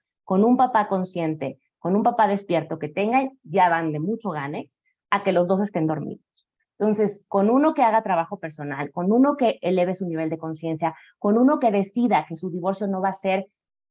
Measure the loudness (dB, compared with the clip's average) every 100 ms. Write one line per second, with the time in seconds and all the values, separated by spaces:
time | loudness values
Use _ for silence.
0 | _ _ -2 2 4 4 2 2 0 -2
1 | -4 -4 -4 -4 -8 -10 _ _ -2 2
2 | 2 2 2 0 -2 -2 -2 -6 -6 -4
3 | 0 0 -2 -8 -4 2 2 2 -2 -4
4 | -4 -4 -6 -6 -6 -8 -12 _ _ _
5 | _ -2 2 2 2 2 0 0 -2 -2
6 | -6 -12 _ _ _ _ _ -2 0 2
7 | 0 -2 _ 2 4 4 4 4 2 2
8 | 2 0 -2 -8 -10 -10 -8 -8 -8 -4
9 | 2 4 2 2 -2 -2 -2 0 0 -2
10 | -6 -4 -4 -6 -8 -8 -6 -4 -4 -6
11 | -16 _ 0 4 4 4 2 0 0 -2
12 | 0 0 -2 -8 -8 -4 -4 -4 -4 -2
13 | -4 -2 -2 -2 -4 _ _ _ _